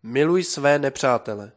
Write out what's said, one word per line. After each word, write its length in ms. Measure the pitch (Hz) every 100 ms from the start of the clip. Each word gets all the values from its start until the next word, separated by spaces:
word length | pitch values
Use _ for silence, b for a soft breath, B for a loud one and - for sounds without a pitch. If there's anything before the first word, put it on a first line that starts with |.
Miluj 400 | 110 127 151 180
své 360 | 175 - 143 147
nepřátele. 720 | 143 135 135 123 - 104 104